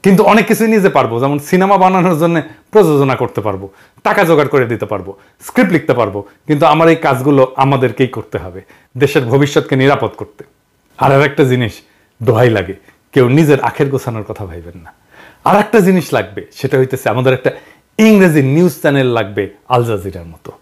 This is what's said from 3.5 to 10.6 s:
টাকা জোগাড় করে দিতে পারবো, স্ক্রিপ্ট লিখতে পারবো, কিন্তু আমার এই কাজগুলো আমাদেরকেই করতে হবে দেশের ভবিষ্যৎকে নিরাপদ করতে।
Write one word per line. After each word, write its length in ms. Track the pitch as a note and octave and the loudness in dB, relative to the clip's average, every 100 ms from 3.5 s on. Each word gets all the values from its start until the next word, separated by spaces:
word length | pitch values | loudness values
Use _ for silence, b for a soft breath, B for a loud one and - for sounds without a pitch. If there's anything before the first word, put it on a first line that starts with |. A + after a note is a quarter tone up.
| F#2+ G2 b b b | -6 -12 b b b
টাকা 220 | G#3 G3+ | -2 0
জোগাড় 240 | E3+ D#3 C#3 | 2 2 2
করে 180 | C#3+ A#2 | 0 -2
দিতে 200 | A2+ G#2 | -4 -6
পারবো, 300 | G2+ F#2 - b b - | -8 -10 -18 b b -6
স্ক্রিপ্ট 260 | - G3+ | 0 0
লিখতে 220 | D#3 - | 0 0
পারবো, 300 | A#2+ G#2+ G2+ b b - | -2 -2 -4 b b -4
কিন্তু 200 | D3 D#3 | 0 2
আমার 220 | D#3 E3 | 4 2
এই 80 | D#3+ | 2
কাজগুলো 560 | D#3 B2+ C#3 C#3 C3 - | 0 -2 2 2 2 0
আমাদেরকেই 520 | C3+ C#3 B2+ A2+ B2+ | 0 0 -2 -2 -4
করতে 300 | A2+ - G#2 | -4 -10 -12
হবে 220 | F2 F#2 - b b B2+ | -12 -18 -20 b b -2
দেশের 240 | C#3+ D#3+ | 0 0
ভবিষ্যৎকে 540 | A#2+ C#3 D3 D3+ - C3 | 0 0 2 -2 -2 0
নিরাপদ 340 | C3 C#3 A2 - | 2 2 -2 -8
করতে। 280 | G#2 _ - _ | -18 _ -20 _